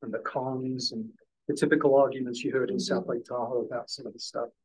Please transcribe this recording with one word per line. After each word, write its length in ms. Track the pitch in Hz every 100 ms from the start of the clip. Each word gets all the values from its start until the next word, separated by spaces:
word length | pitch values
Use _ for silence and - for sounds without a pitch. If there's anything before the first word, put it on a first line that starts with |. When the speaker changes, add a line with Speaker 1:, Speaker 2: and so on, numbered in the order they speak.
Speaker 1:
and 120 | -
the 60 | 113
cons 720 | - 131 131 131 131 127 -
and 160 | 117 110 - _ _ -
the 80 | 147
typical 400 | 151 156 143 139
arguments 480 | 131 135 123 120
you 80 | 147
heard 180 | 131 123
in 80 | 123
Speaker 2:
Mm-hmm. 180 | - 127
Speaker 1:
South 120 | -
Lake 180 | 117 -
Tahoe 400 | 123 120 123 110
about 240 | 120 -
some 160 | - 123
of 80 |
the 60 | 120
stuff, 300 | - 117 117 _